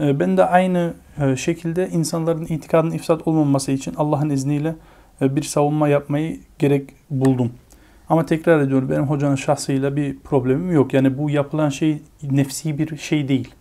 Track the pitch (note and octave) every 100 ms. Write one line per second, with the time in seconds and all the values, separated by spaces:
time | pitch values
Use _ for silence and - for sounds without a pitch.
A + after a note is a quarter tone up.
0 | D3 C#3 F3+ F#3 F3+ F3+ F#3 F3+ E3+ -
1 | - - C3+ C3 - E3 E3 E3+ F#3 F3
2 | D#3 E3+ D#3+ D#3+ E3 D#3+ - E3 E3 D#3+
3 | - E3 E3 D#3+ C#3+ C3+ C3+ C3+ C3+ -
4 | D3+ D3 D3+ C#3 C3+ D3 D#3 D#3+ - -
5 | _ - C3+ C#3 C#3 D3+ D3 D3+ D3+ C#3+
6 | C#3+ C#3+ D#3+ - - - C#3+ C#3 C#3 -
7 | - C3+ C3 B2+ A#2+ - _ - - -
8 | - D#3+ D#3+ D#3+ E3 D#3 C#3 C3+ C3+ D3+
9 | C#3+ D3 C#3+ C3+ - C#3+ - C3+ C#3 C#3+
10 | C#3+ C3+ - C#3+ B2 C#3 F#3 D#3+ B2+ C3+
11 | C3+ C3 D3+ D3 C#3 D#3 D3+ C#3 D#3 D3+
12 | - - C#3+ C#3 C3+ - D#3+ D3+ D#3 D3+
13 | - D#3 C3+ C3+ G#2+ -